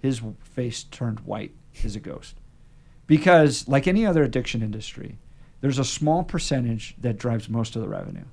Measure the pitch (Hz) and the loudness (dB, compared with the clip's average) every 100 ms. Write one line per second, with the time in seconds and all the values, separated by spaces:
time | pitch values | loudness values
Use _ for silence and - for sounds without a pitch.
0 | 135 123 113 - - - 123 - - - | 0 -2 -6 -12 -12 -6 -6 -6 -12 -6
1 | 120 107 104 104 101 - - - 110 104 | -4 -4 -6 -8 -10 -16 -20 -4 -4 -4
2 | 95 69 - - - - - - - - | -10 -14 -14 -20 -20 -20 -20 -20 -20 -20
3 | - 151 180 175 151 - - 139 180 196 | 4 6 10 8 8 4 2 2 4 2
4 | 220 165 135 127 123 117 110 107 - - | 4 4 2 0 -2 -4 -4 -6 -10 -12
5 | - - - - - - 139 131 131 - | -14 -14 -20 -20 -20 -4 -2 0 -2 0
6 | 151 165 180 165 - 135 120 113 - - | 0 0 0 -4 -2 -2 0 -4 -6 -6
7 | 120 104 123 113 110 113 113 113 101 101 | -4 -4 -2 -4 -4 -4 -4 -6 -6 -8
8 | - 87 - | -8 -12 -16